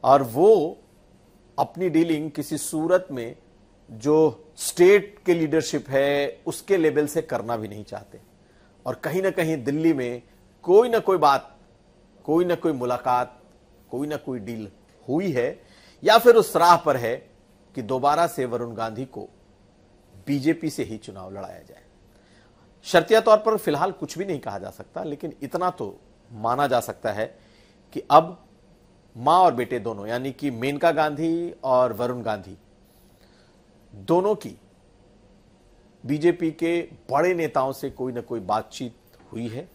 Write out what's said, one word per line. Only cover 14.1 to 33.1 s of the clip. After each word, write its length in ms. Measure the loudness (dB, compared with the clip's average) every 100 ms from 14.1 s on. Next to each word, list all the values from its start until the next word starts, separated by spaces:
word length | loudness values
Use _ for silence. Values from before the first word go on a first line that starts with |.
| -8
कोई 240 | -8 -10
डील 300 | -10 -12 -12 _ _ _ -4
हुई 220 | -4 -2
है 320 | -2 -2 -6 _ -20 -20 _
या 140 | 4 6
फिर 180 | 8 8
उस 200 | 6 4
राह 220 | 6 6
पर 200 | 4 0
है 320 | 0 -4 -8 _ _ _ _ -12
कि 60 |
दोबारा 460 | -4 0 2 2 0
से 180 | 0 -4
वरुण 300 | -4 -8 -8
गांधी 300 | -8 -8 -12
को 240 | -12 -16 _ _ _ _ _ _ _ _ -20 -6
बीजेपी 420 | -2 0 -2 -4
से 140 | -6
ही 140 | -8 -8
चुनाव 340 | -14 -16 -14
लड़ाया 260 | -14 -14 -16
जाए। 240 | -20 -20 _ _ _ _ _ _ _ _ _ _
शर्तिया 380 | 2 2 4 4
तौर 160 | 6 4
पर 200 | 4 -2
फिलहाल 340 | -2 -2 -2
कुछ 260 | -4 -12 -8
भी 80 | -6
नहीं 140 | -6
कहा 200 | -8 -10
जा 100 | -12
सकता, 340 | -16 -16 -12
लेकिन 300 | -10 -10 -12 -12
इतना 280 | -10 -4 -4
तो 300 | -4 -12 -12 _ _ _
माना 360 | -8 -4 0 2
जा 120 | 0
सकता 320 | -2 -8 -6
है 140 | -6 -8 -10 _ _ _ _ _ -14
कि 80 | 4
अब 260 | 4 4 -12 _ _ _ _ _ _ _ -6
मां 240 | 2 4
और 140 | 4
बेटे 260 | 2 -4 -4
दोनों, 280 | -8 -10 -8
यानी 240 | -6 -8
कि 200 | -8 -8
मेनका 400 | -6 -6 0 0
गांधी 640 | 0 -2 -2 -4 -4 -6 -8
और 300 | 0 2 2
वरुण 280 | -2 -6 -4
गांधी, 340 | -6 -8 -10 -20 _ _ _ _ _